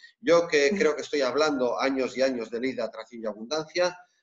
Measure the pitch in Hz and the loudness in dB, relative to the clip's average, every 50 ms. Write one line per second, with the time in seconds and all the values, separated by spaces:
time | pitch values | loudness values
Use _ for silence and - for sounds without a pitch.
0 | - - _ _ - 135 165 170 170 170 - 147 143 139 170 - 151 156 151 147 | -20 -20 _ _ 2 4 4 4 4 4 2 4 4 4 2 2 2 0 0 -2
1 | 135 - - 147 135 123 120 139 156 156 147 131 127 123 117 - 123 139 139 131 | -4 -4 -2 0 0 0 2 2 2 2 2 0 0 0 0 0 0 0 0 0
2 | 127 117 98 120 131 135 131 120 113 98 117 117 123 131 127 113 113 107 - 113 | -2 -2 0 0 0 0 0 -2 -6 -6 -6 -4 -4 -4 -4 -4 -6 -6 -8 -12
3 | 110 - 123 117 110 110 104 107 110 120 151 160 156 156 - 175 175 180 175 - | -16 -16 -14 -8 -8 -8 -8 -8 -8 -6 -4 -4 -4 -4 -2 0 0 0 -2 -6
4 | - _ _ _ | -14 _ _ _